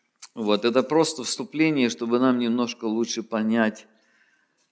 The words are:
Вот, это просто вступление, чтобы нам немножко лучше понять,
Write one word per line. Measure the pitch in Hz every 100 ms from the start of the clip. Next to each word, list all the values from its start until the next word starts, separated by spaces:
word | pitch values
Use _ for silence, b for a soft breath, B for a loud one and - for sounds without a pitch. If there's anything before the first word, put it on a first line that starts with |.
| _ _ - -
Вот, | 104 104 117
это | 127
просто | - 156 156 127
вступление, | 113 - 120 147 160 147 120
чтобы | 117 117 120
нам | 131 123
немножко | 120 120 120 - 113
лучше | 113 113 -
понять, | 104 110 110 113 110 107 - _ _ _ _ _ _ _ _